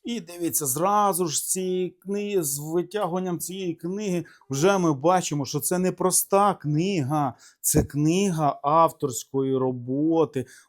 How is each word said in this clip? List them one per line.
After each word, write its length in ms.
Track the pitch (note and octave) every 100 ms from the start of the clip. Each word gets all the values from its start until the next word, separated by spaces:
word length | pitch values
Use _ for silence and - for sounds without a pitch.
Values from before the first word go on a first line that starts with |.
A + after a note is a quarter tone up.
І 160 | - A#3
дивіться, 460 | E3 F3 E3 - C#3+
зразу 600 | C3 F#3 G#3 G3+ F3 F3
ж 120 | C#3
з 120 | -
цієї 400 | F#3+ F#3 F#3 F3+
книги, 520 | - F#3 G3+ G#3 G3
з 160 | D3 C#3+
витягуванням 800 | D3+ F3 F3 G#3 F#3+ F#3 F#3 E3
цієї 360 | - F#3 F3+
книги, 500 | E3 E3+ G3 G#3 F3 E3+ - -
вже 280 | C3+ F#3 G3
ми 140 | E3+
бачимо, 520 | C3+ D#3+ F#3 F3+ D3
що 160 | C3 D3
це 180 | - F3+
не 140 | F#3
проста 640 | F3+ F#3 F3 - G3 G3+
книга, 800 | F3 D3 D3 F#3+ F#3 B2+ D3+ C#3 - - _
це 220 | - D3+
книга 760 | B2+ C#3+ D3+ F3+ G3+ D#3+ D3 -
авторської 920 | C#3+ D#3+ D#3+ - C#3 A#2 - C3+ C3+ C3
роботи, 920 | C3 B2+ A#2+ C#3 D#3+ E3 D3+ C3+ A#2 -